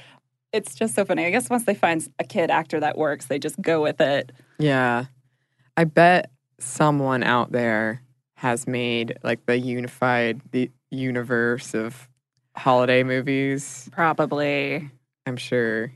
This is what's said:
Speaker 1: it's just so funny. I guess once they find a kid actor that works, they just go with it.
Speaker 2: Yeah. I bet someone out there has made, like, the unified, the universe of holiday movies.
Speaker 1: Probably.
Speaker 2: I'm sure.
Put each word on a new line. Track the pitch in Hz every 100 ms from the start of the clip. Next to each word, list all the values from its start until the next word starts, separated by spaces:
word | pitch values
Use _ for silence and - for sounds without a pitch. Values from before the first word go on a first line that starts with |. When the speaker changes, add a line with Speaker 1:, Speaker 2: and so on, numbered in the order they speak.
| - - _ _ -
Speaker 1:
it's | 220 214
just | - 220 -
so | 196
funny. | 165 170
I |
guess | 214 247
once | 247 233
they | 208
find | 175 165 - -
a |
kid | 170 185 165
actor | 151 160 156
that | 147 -
works, | 156 143 -
they | 143
just | 151 -
go | 190 160
with | 151 -
it. | 139 139 - - _ -
Speaker 2:
Yeah. | 151 135 127 120 131 _ _ _ _ _ _ -
I |
bet | 165 156 175 180 - _ _ -
someone | - - 151 143 135 131
out | 113 120 117
there | 123 120 110 110 120 _ _ _ -
has | 127 120 -
made, | 123 120 117 117 -
like, | - 117 -
the | 123
unified, | 127 123 123 - 127 123 117 117 -
the | 127 127 _ -
universe | 135 131 123 117 120 120 123 - 110
of | 113 - - _ _ _ _ -
holiday | 135 127 127 127
movies. | 127 127 127 135 139 135 - - -
Speaker 1:
Probably. | - 165 151 151 147 147 143 139 139 147 - _ _ -
Speaker 2:
I'm | 123
sure. | - 123 113 110 117